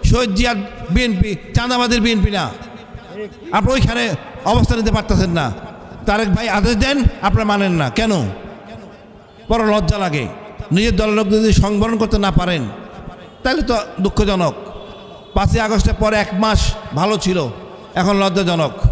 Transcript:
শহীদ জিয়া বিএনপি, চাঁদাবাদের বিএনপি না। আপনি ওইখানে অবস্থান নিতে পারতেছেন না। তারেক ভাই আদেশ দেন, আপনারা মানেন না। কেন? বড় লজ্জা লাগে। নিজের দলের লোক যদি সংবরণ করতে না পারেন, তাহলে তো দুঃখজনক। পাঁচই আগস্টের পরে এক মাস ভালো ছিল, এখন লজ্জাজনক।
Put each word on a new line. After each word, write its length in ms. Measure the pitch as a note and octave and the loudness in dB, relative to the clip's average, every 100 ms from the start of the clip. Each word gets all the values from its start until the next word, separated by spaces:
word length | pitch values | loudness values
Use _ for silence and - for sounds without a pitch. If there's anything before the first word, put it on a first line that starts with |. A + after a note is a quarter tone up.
| - | 4
শহীদ 300 | A#3+ B3 F#3+ | 2 2 0
জিয়া 200 | A#3+ A3 G3+ - - | 0 -2 -6 -12 -2
বিএনপি, 460 | G3 B3 F#3+ G3+ F#3 - | 0 0 0 -2 -2 -4
চাঁদাবাদের 480 | - B3 B3 B3 A#3+ | -4 0 0 2 2
বিএনপি 300 | A3 A3+ G#3 | 2 2 0
না। 180 | G3+ C#3 - - - - - - F#3+ G#3+ - - | 0 -4 -8 -16 -18 -18 -18 -16 -14 -14 -14 -4
আপনি 220 | G#3+ A3 | 0 2
ওইখানে 360 | C4 A3 A#3 A#3 D3+ - - - | 4 2 2 -2 -4 -8 -6 2
অবস্থান 320 | A#3+ A#3 A#3 | 4 4 2
নিতে 140 | A3 | 2
পারতেছেন 380 | A3 G#3 F#3 F#3 | 0 2 2 2
না। 220 | E3+ C3 G2+ - - - - - | 0 -2 -6 -12 -16 -18 -8 0
তারেক 240 | G#3 A3 | 0 2
ভাই 200 | F#3 A3+ | 0 0
আদেশ 260 | G3+ G3+ A3+ | 0 2 2
দেন, 280 | C4 C#4+ A#3+ - | 2 4 2 2
আপনারা 240 | G3 G3 G#3+ | 0 2 2
মানেন 260 | G#3 G3 | 2 2
না। 180 | F3 C3+ | 2 0
কেন? 220 | A2+ A3 G3 G#2+ G2 - - - A3+ - - - - - - - | 0 0 0 0 -6 -12 -16 -18 -18 -20 -20 -20 -20 -20 -20 -2
বড় 280 | A3+ G#3+ G#3 | 0 2 2
লজ্জা 200 | E3 G#3 | 2 0
লাগে। 300 | F#3 D3 A#2 - - - - | 0 -2 -4 -8 -16 -16 -2
নিজের 240 | F3 A3+ F#3+ | 2 2 2
দলের 180 | G#3+ | 2
লোক 160 | G#3 G3+ | 0 2
যদি 240 | G#3+ A3 | 2 4
সংবরণ 440 | F#3 G3 G#3 A3 A3+ | 4 4 2 0 0
করতে 200 | A3 A3 | 0 2
না 140 | G3 | 2
পারেন, 340 | D#3 F3+ E3+ A2+ - - - - - - - | 2 0 -2 -4 -8 -16 -18 -18 -18 -20 -6
তাহলে 180 | C4 C4 | -2 -2
তো 160 | A#3 A#3 G#3 - | 0 -2 -2 -2
দুঃখজনক। 520 | F#3+ - G#3 F#3+ E3 - - - - - - - - | -2 0 0 2 0 -2 -14 -16 -18 -18 -20 -20 -6
পাঁচই 260 | - G3 A3+ | -2 0 2
আগস্টের 340 | A3 G#3+ - | 2 2 2
পরে 240 | - G#3+ G#3+ | 2 2 2
এক 160 | G3 | 0
মাস 400 | F#3 A3 G3+ - - - C#3 | 0 2 2 2 -2 -6 -2
ভালো 220 | F#3+ G#3+ | 0 0
ছিল, 300 | F#3 F3+ C3 G#2+ - - - | 0 -2 -2 -6 -16 -18 -8
এখন 300 | - F3+ G3 | -2 2 2
লজ্জাজনক। 480 | G3 F3+ F3+ E3+ D3 - - | 2 2 0 0 -2 2 0